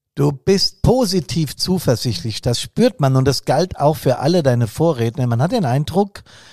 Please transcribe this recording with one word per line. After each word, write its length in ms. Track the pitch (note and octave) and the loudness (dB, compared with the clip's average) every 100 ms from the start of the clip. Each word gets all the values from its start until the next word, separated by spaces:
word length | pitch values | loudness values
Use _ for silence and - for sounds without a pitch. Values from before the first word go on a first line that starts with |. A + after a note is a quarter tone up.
| _ - | _ -2
Du 140 | C#3 | -2
bist 520 | C#3 - G3 - - | -2 0 2 2 2
positiv 760 | - B3 A3 F#3 - E3+ D3+ - | 2 4 2 -2 -2 -4 -4 -4
zuversichtlich, 840 | - F3+ - A#2+ B2+ G2+ A2+ G#2 | -4 -2 0 -2 -2 -4 -6 -4
das 200 | A#2+ A#2+ | -4 -4
spürt 400 | - - A#3+ - | -4 0 0 2
man 160 | C#3 C3 | 0 2
und 80 | |
das 200 | C3 C3 | 2 0
galt 360 | - C#3 F#3 - | 0 0 0 0
auch 160 | C#3+ D#3 | 0 0
für 240 | C#3+ - | 0 0
alle 240 | C#3+ F3+ | 0 2
deine 240 | C3+ A#2+ A#2 | 2 2 0
Vorredner. 580 | - E3 C3 A#2 A#2 B2 | 0 0 0 -2 -2 -2
Man 160 | A#2 | 0
hat 80 | E3 | 0
den 140 | B3 | 0
Eindruck, 580 | C3+ C3 D3+ E3+ G3+ - - - - | 0 -2 -2 -2 -2 -4 -20 -20 -20